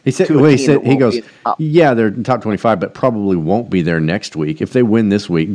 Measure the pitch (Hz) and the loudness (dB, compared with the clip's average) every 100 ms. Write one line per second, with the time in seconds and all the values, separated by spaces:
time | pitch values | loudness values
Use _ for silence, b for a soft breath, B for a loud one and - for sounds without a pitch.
0 | 139 127 190 151 151 139 135 143 120 135 | -4 -2 0 4 4 4 2 2 2 2
1 | 123 117 B B 117 - 156 160 147 117 | 2 0 B B -6 -4 0 2 4 2
2 | 110 101 113 120 110 101 117 104 98 - | 0 -2 -4 -4 -2 -2 0 0 -2 -2
3 | 131 110 101 90 78 104 120 95 82 82 | -2 -2 -2 -2 0 -2 -2 -2 0 0
4 | 80 95 - 80 78 78 101 127 120 113 | -2 -4 -6 -6 -6 -4 -4 0 2 2
5 | 107 104 - 85 82 | 2 0 0 -2 -2